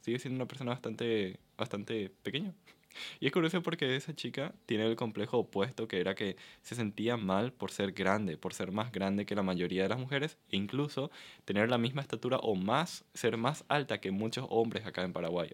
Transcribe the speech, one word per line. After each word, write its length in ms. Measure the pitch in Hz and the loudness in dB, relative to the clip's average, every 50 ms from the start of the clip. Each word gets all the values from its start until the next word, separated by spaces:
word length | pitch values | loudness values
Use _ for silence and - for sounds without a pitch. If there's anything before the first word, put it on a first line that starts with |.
sigue 180 | - - 117 127 | -4 -2 -2 -2
siendo 180 | - 135 127 127 | -2 -4 -2 -2
una 100 | 127 - | -4 -4
persona 240 | - - 131 120 | -6 -6 -2 -2
bastante, 680 | 120 131 - 117 110 90 120 117 113 107 101 92 95 - - _ _ - | -2 -2 -2 -6 -4 -2 0 2 2 2 2 0 -4 -8 -16 _ _ -6
bastante 540 | 110 - - 104 98 - 120 110 101 95 - _ _ | -4 -4 -2 -6 -4 -4 -4 -4 -4 -6 -8 _ _
pequeña. 300 | 107 101 143 208 196 170 - _ - - _ _ _ - - - - - - | -4 -4 -2 -4 -4 -8 -10 _ -20 -20 _ _ _ -14 -14 -12 -12 -8 -2
Y 80 | - 135 | 0 2
es 40 | - | 4
curioso 280 | 185 165 160 170 185 | 4 2 4 2 2
porque 340 | 170 170 165 - 151 131 131 | 0 0 -2 0 0 0 0
esa 200 | 139 - - 147 | 0 -2 -6 -8
chica 380 | - - 127 120 135 139 175 - - _ | -6 -8 -6 -4 -4 -6 -6 -8 -12 _
tiene 200 | - 120 107 107 | -2 0 2 4
el 100 | 113 117 | 2 2
complejo 440 | 117 127 113 104 104 104 - - 120 | 2 -2 -4 -2 -2 -2 2 2 2
opuesto, 480 | 101 - - 98 98 131 127 - 113 113 | 2 2 2 0 0 0 0 -4 -6 -2
que 120 | - 92 | 0 0
era 160 | 87 95 98 | 2 2 0
que 220 | - 110 98 87 - - - - - | 0 -2 -2 -2 -4 -10 -18 -20 -20
se 140 | _ - 110 | _ -8 -4
sentía 420 | 117 117 104 101 - 107 117 120 117 | -2 -2 -2 -2 0 0 0 0 2
mal 340 | 107 95 95 98 113 123 - | 2 2 4 4 2 0 -2
por 180 | - 101 95 | -4 -6 -6
ser 200 | - - 101 98 | -2 0 0 0
grande, 460 | 87 - 95 95 98 107 107 92 78 - | 0 2 4 4 4 4 4 0 -2 -2
por 160 | - 92 - | -6 -6 -4
ser 180 | - 101 92 | -4 -4 -2
más 200 | 92 107 110 120 | 0 -2 -2 -2
grande 340 | - 92 98 98 98 101 104 | 0 0 0 2 2 2 0
que 100 | - 104 | 0 0
la 80 | 104 98 | 0 2
mayoría 400 | 95 92 87 87 87 90 92 95 | 2 2 2 0 0 2 2 2
de 60 | 98 | 2
las 100 | 110 127 | 2 -2
mujeres, 380 | 127 123 143 139 135 156 - - _ _ | -2 -2 -2 -2 -2 -2 -6 -10 _ _
e 80 | - 98 | -2 -2
incluso 540 | 101 98 - 135 147 147 - 135 135 151 - - - - - - _ | 0 0 0 -2 -2 0 -2 -4 -4 -4 -6 -12 -16 -18 -18 -16 _
tener 240 | - 98 101 107 117 | 0 2 4 4 4
la 80 | 127 120 | 4 4
misma 240 | 117 123 131 147 | 2 2 0 -2
estatura 360 | 139 - - 113 - 127 127 127 | -4 -4 -6 -4 0 0 0 2
o 180 | - 110 104 | 2 2 0
más, 500 | 92 92 101 117 143 170 170 - - - _ _ | 2 2 2 2 2 2 0 -4 -10 -14 _ _
ser 240 | - - 117 110 113 | 0 0 2 2 2
más 280 | 113 127 156 - - - | 2 0 0 -2 0 2
alta 320 | 139 147 139 - 110 101 | 2 2 2 2 -2 -2
que 120 | - 98 | 0 -2
muchos 340 | 95 98 107 113 117 123 135 - | 0 0 0 -2 -2 -4 -4 2
hombres 360 | - 113 113 113 104 98 104 | 4 4 4 4 2 -2 -4
acá 180 | 98 78 - 92 | -4 -2 -2 -2
en 100 | 92 87 | -2 0
Paraguay, 360 | 90 87 82 87 87 82 - | -2 -2 0 0 0 -2 -2